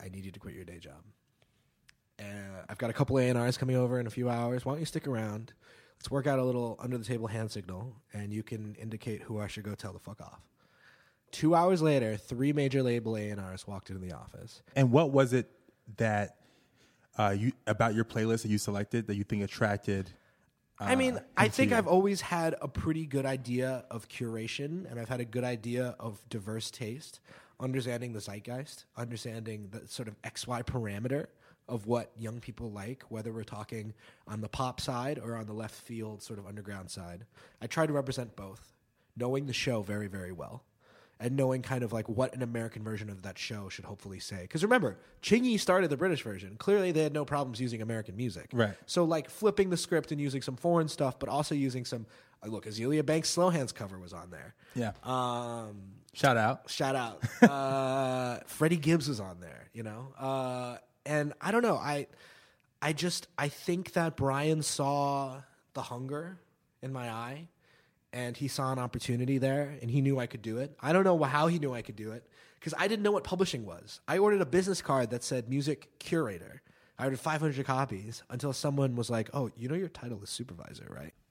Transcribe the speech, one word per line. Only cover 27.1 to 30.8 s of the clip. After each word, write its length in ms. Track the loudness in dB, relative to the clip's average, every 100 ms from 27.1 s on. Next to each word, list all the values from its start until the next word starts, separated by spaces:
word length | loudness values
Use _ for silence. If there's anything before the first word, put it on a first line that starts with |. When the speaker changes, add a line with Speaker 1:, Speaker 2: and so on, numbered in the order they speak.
| -20 -20 -20 -20 _
Speaker 1:
understanding 540 | -2 -2 -2 -4 -6
the 60 | -8
zeitgeist, 640 | -8 -10 -8 -10 -10 -16 -18 -10
understanding 760 | -8 -6 -8 -8 -8 -10 -10
the 160 | -14 -12
sort 200 | -10 -10
of 80 | -10
X 220 | -12 -10 -4
Y 160 | -4
parameter 680 | -2 -4